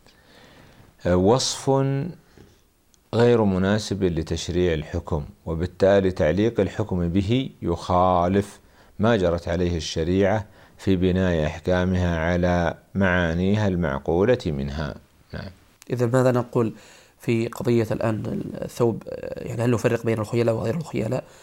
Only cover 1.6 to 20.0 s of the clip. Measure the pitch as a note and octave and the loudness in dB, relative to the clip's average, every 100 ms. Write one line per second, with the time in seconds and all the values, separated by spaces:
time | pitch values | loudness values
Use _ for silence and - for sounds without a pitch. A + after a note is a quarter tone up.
1.6 | - C3+ C#3 C#3 C#3+ D#3 _ - - _ | 0 0 0 -2 -6 -10 _ -20 -20 _
2.6 | _ _ _ _ _ G#2+ A#2+ A#2 G2+ F#2 | _ _ _ _ _ 2 4 6 4 2
3.6 | F#2+ G#2 - G2 F#2+ E2 D#2+ E2 - E2+ | 2 0 -2 -2 0 0 -2 -4 -2 0
4.6 | F2+ D#2+ D2+ F2 - D#2+ D2 - - E2 | 2 0 -4 -8 -4 -4 -6 -12 -8 -4
5.6 | F2 - F#2+ G2+ F#2+ F2+ D#2+ F2 A2 A2+ | -4 2 4 4 2 2 2 2 0 0
6.6 | F#2 - G#2 F#2 E2+ F2+ F#2+ B2 C3+ - | -2 -2 -4 -2 0 0 0 0 -4 -6
7.6 | F2 E2+ - F2+ F#2 F2+ F2 G2 - - | -4 -4 0 2 4 4 2 2 0 -6
8.6 | - _ - - G#2+ A2+ F2 E2+ - F2 | -20 _ -16 -2 0 2 2 0 -2 -2
9.6 | F2+ E2+ D#2+ E2+ D#2+ F#2+ G2 G#2+ G2+ - | 0 -2 -4 -4 0 2 2 2 -4 -16
10.6 | - - - F#2+ F#2 F2+ F#2 E2+ D2+ D#2+ | -20 -8 0 2 2 2 2 2 0 -4
11.6 | F#2 F2+ F2+ F2+ F2 E2 D#2+ F2 F2 F2 | -2 0 2 2 0 0 0 0 2 2
12.6 | E2+ - _ F#2+ F#2+ F2+ E2+ E2+ F#2 G#2+ | 0 -4 _ 0 2 2 2 0 0 2
13.6 | G#2 F2+ E2 C2+ - E2 G#2+ B2+ F2+ C#2+ | 0 0 0 -2 -2 2 2 2 0 -4
14.6 | C#2 D2 D2 G1+ - _ _ D#2 F2+ - | -4 -6 -8 -10 -18 _ _ -14 -14 -18
15.6 | _ - - A#2+ A#2+ C3 B2+ B2 A#2+ B2 | _ -18 -8 -2 0 2 2 2 0 -2
16.6 | A2 - - - - _ - A#2 A#2 - | -2 -4 -18 -20 -20 _ -2 -2 -2 -4
17.6 | B2 A#2+ A2 A2 A2+ A2 A#2 - - - | 0 2 0 -2 -2 -4 -4 -6 -8 -8
18.6 | - - A#2 G#2 - - - - - A#2+ | -8 -2 0 -2 -8 -12 -10 -10 -8 -4
19.6 | A#2+ A2+ B2+ A#2 | 0 2 0 0